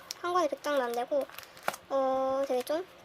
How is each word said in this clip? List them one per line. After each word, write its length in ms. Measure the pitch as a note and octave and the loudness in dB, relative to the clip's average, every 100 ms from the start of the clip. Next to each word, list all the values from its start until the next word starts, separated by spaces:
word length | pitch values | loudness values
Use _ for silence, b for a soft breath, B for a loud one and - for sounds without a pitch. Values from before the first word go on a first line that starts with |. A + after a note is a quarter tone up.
| - - | -4 -8
한 140 | F4 | 0
권에 120 | F4+ D#4 | 2 2
백 140 | C#4 | 0
장도 200 | D4 C#4+ | 0 0
안 100 | A#3+ | 0
되고, 340 | A#3+ B3+ D4 - B B B B - - | -2 0 0 0 B B B B -6 -2
어, 560 | C4+ C4 C4 C4 C4+ C#4 | 2 2 2 2 0 0
되게 160 | B3+ | -2
좀 240 | B3+ D#4 F#4 - | 0 -2 -4 -10